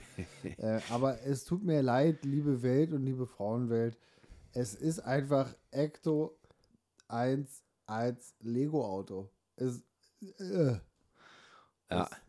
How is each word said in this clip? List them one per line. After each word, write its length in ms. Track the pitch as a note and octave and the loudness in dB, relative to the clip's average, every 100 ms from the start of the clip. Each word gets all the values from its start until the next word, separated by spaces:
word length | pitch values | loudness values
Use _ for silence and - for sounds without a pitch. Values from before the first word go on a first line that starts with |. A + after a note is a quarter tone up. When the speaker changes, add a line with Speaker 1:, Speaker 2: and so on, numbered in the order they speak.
Speaker 1:
<laughs> 540 | - - F2 - F2 - | -6 -12 -12 -10 -10 -4
Speaker 2:
Äh, 220 | A2 A2 G#2+ | -2 -2 -2
aber 300 | A#2+ C3+ B2+ | 0 0 0
es 220 | C3+ C3+ | -4 -4
tut 180 | - F3 | -2 -2
mir 200 | F#3 D3+ | 2 2
leid, 420 | B2+ B2 D#3+ D3+ | 4 4 4 2
liebe 380 | C#3 C#3+ D3 B2+ | 0 0 2 2
Welt 300 | B2 C3 D#3+ | 4 4 4
und 80 | D3 | 0
liebe 240 | C3 C3 B2 | -2 -2 -6
Frauenwelt, 720 | - G2+ A#2 A#2+ A#2 A#2 - _ _ - - - | -4 -2 0 0 2 0 -4 _ _ -20 -20 -10
es 220 | B2 A#2 | -4 -4
ist 260 | - D#3+ E3 | -2 -2 -2
einfach 540 | - C#3 C#3 C#3 B2+ - _ | 0 0 2 2 2 -6 _
Ecto 680 | C3+ D3+ - E3 D3+ D#3 - _ _ _ _ _ _ - | -2 -2 0 0 2 0 -6 _ _ _ _ _ _ -6
eins 540 | A#2 B2+ C#3 C#3 - _ _ | 0 2 0 -2 -12 _ _
als 500 | - A2 A#2+ A#2+ - _ | -6 -2 -2 -2 -12 _
Lego-Auto. 880 | A2 A#2+ D3 D3+ G#2+ F#2+ - F#2+ G2+ _ _ - | -2 0 2 0 0 -4 -6 -8 -10 _ _ -4
Es, 260 | B2+ A#2+ _ _ _ - F#3+ - | -4 -4 _ _ _ -18 -18 -12
äh, 380 | F#3 F#3+ C#3+ A2 - _ _ _ - - - - _ _ - | -4 2 4 2 -6 _ _ _ -20 -20 -20 -20 _ _ -4
Speaker 1:
Ja. 180 | F2+ F2 - | -2 -2 -6